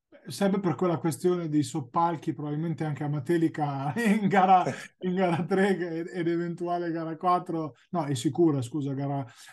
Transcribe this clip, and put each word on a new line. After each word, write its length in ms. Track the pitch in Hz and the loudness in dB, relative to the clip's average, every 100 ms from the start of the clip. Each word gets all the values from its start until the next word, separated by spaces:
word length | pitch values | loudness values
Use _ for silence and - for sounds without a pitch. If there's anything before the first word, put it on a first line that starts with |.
| _ - - | _ -20 -10
Sempre 320 | - 196 196 | -2 0 2
per 140 | 185 | 0
quella 240 | 135 180 160 | 0 0 0
questione 500 | 165 - 180 175 165 | -2 0 0 0 0
dei 140 | 151 | 0
soppalchi, 720 | 131 160 127 170 170 165 - | 0 -4 -4 0 0 0 -4
probabilmente 500 | 151 147 151 170 156 | -6 -4 -4 -4 -4
anche 180 | 156 143 | -4 -4
a 60 | 147 | -4
Matelica 880 | 147 - 170 160 156 147 139 139 226 | -4 0 0 0 0 -4 -2 -4 0
<laughs> 0 | |
in 320 | 233 214 190 | 2 2 4
gara, 340 | 196 185 185 175 - - - | 4 8 6 4 -4 -10 -8
in 160 | 185 | -4
gara 280 | 180 185 165 | 0 2 0
tre 280 | 160 190 196 180 | 0 2 2 2
ed, 320 | 175 160 175 | -2 -4 -6
ed 160 | 185 165 | -4 -2
eventuale 640 | 170 175 170 175 175 175 | 0 -2 -4 -4 -4 -2
gara 260 | 165 160 160 | -4 -6 -2
quattro, 600 | 180 180 180 165 156 - _ | 2 2 0 -6 -6 -10 _
no, 140 | 175 | -4
è 100 | 143 | -2
sicura, 460 | 131 156 135 170 143 | -2 0 4 4 4
scusa, 320 | 120 156 143 | -2 -4 -4
gara, 320 | 135 139 139 123 - - | -4 -4 -4 -6 -12 -20